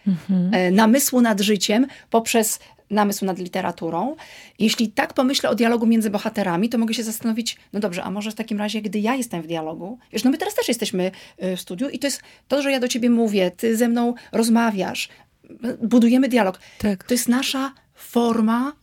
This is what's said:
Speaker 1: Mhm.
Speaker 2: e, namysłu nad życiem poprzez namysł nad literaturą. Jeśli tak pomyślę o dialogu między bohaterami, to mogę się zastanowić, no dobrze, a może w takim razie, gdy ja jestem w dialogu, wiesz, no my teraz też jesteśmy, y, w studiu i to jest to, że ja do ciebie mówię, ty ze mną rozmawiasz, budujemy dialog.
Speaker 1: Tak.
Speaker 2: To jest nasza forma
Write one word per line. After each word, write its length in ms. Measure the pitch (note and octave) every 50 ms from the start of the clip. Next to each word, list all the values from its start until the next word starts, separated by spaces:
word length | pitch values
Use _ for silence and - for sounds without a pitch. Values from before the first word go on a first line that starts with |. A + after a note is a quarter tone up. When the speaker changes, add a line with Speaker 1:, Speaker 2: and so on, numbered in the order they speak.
| -
Speaker 1:
Mhm. 480 | G3+ F#3 D#3 - - F#3+ F3+ F3 F#3 G3+
Speaker 2:
e, 160 | F#3 F#3 F3+
namysłu 500 | F#3+ G#3+ A3 A3 A#3+ C#4+ - - B3+ B3
nad 200 | A#3+ A3+ G#3+ G3
życiem 460 | G3 G#3+ G#3+ F#3 - - G#3 A#3+ C#4 C#4 - - - -
poprzez 480 | - A3+ A3+ - - A3+ A3 - - - - - _ _ _ -
namysł 340 | G3+ G#3 G#3 G3+ G3 - G3
nad 140 | F#3+ F3+ F#3+
literaturą. 800 | F3+ F3 - F#3 - F3 F3 - F3+ E3 E3 E3+ G#3+ C4+ D#4+ - - - - - - - _ -
Jeśli 300 | G#3 A3 - - A3+ G#3
tak 260 | - C#4 D#4 - -
pomyślę 360 | D4 B3+ C4 C#4 - - B3+
o 40 | A3+
dialogu 320 | G#3 A#3 A3+ A#3+ A3+ A3+
między 240 | A3+ A#3 A3+ G#3 G#3+
bohaterami, 580 | G3+ G3 - A3 - G#3 F#3+ F#3 E3+ F3 A3 A#3
to 100 | C4 A3+
mogę 160 | A3+ A3 A3+
się 80 | B3 A3
zastanowić, 520 | A3+ A3 - - A3+ A3 A#3 A3+ - - _ _ _
no 80 | - G3+
dobrze, 220 | G#3 F#3 F3 F3+
a 80 | - F#3+
może 200 | F#3 G#3 G3+ A3
w 40 | G#3+
takim 240 | - A3+ - G#3+ G#3
razie, 240 | G#3 G#3 G#3+ G#3+
gdy 160 | G#3 G3+ F#3+ G#3+
ja 160 | G#3 A3+ C4+
jestem 280 | C4 A#3 - F#3 E3+
w 40 | D#3
dialogu, 520 | D#3+ E3+ D#3+ D#3 D#3 E3 - E3+ G3 B3 - _ _
wiesz, 120 | - A3 -
no 60 | C4
my 80 | D4 D#4+
teraz 160 | F#4 G4+ -
też 140 | B4 A4+ -
jesteśmy, 420 | A#3+ - G#3 - - F#3 F3+ F#3 F#3 - - - _ -
y, 140 | G3 F#3 F#3
w 40 | F3+
studiu 280 | - - F3+ F3+ C4+ C#4+
i 100 | - -
to 80 | C#4+
jest 160 | C#4 - - - - - _ _ -
to, 140 | B3+ D4
że 100 | C#4 C#4
ja 80 | C4+ B3+
do 80 | B3 B3
ciebie 220 | - A3+ A#3+ A#3+
mówię, 400 | A#3+ A#3 A#3 G#3+ G#3 G3 F3+ F3+
ty 260 | F3+ - A#3 A3+ A3+
ze 120 | A3 A#3+ A#3
mną 260 | A#3 A#3+ A#3+ A#3+ A#3+ - - -
rozmawiasz, 760 | - A3 A3+ A#3 A3 A#3 A#3 A3+ G#3 F#3+ F3 - - - - - - - _ _ _ _ _ - - - - B3 - -
budujemy 460 | A#3 G3 A#3+ B3 A#3 A3+ B3 C4 C4+ A3+
dialog. 300 | B3 A#3 G3+ F#3+ F#3 - - - - -
Speaker 1:
Tak. 260 | A3 G#3 G3 - -
Speaker 2:
To 100 | - B3
jest 140 | A#3+ - A#3+
nasza 460 | A#3+ C4 C#4 - - C4 C4+ C4+ - _ _ _ _
forma 800 | - - - - A#3+ A#3+ A#3 A3+ A3+ A3 A3+ A#3 A#3+ C4 D4 D4 _